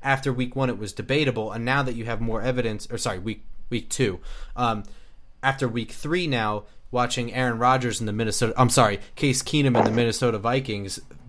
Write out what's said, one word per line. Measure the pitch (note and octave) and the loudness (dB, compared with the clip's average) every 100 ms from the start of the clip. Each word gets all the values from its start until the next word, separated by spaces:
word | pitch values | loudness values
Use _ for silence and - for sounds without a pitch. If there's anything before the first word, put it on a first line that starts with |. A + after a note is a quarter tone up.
after | C#3 C3+ C#3 | 0 0 0
week | A#2+ B2 C3+ | 0 -2 0
one | B2+ | 0
it | G#2 | -2
was | G#2+ | -6
debatable, | - G#2 C#3+ C#3+ A2 G#2+ | -6 -2 2 2 0 -4
and | G#2+ A#2 | -4 0
now | C#3 | 0
that | C3 A#2 | 0 -4
you | A2+ | -4
have | A2+ | -2
more | A#2 A2 | 0 0
evidence, | A#2+ B2+ A2+ G#2 - | 0 0 0 -4 -6
or | A#2 | -4
sorry, | B2+ F#2+ | -4 -2
week, | G#2 G#2+ - - - | -4 -6 -8 -8 -4
week | A#2+ - | -4 -2
two, | - A#2+ F2+ - - - - | 0 0 0 -8 -10 -8 -2
um, | A#2+ G#2+ G2+ - - - - - | 0 0 -6 -14 -16 -18 -20 -2
after | C3+ C3+ B2+ | -2 0 0
week | A#2 A2 | -2 -4
three | - D3 F3+ E3+ | -6 -2 0 0
now, | B2 G#2+ G#2 - - - | 0 0 -2 -8 -16 -4
watching | B2 B2 - A#2+ | 0 0 0 -2
Aaron | B2 B2+ A2+ | 0 0 4
Rodgers | B2 C3 B2 G#2+ | 4 4 2 -2
and | A2 | -2
the | |
Minnesota, | G#2+ A2 G2+ A2+ A2 | 0 0 2 2 4
I'm | B2 | 6
sorry, | - A2 G2 - - | 6 4 2 -6 0
Case | C#3+ - | 2 2
Keenum | - D3+ C#3 A#2 | 0 2 4 4
and | - | 4
the | |
Minnesota | A2+ A#2 A2 B2 A2 | 4 2 2 0 0
Vikings | A2+ C3+ C3 G#2 G2 - - - | 0 0 0 -6 -6 -10 -12 -18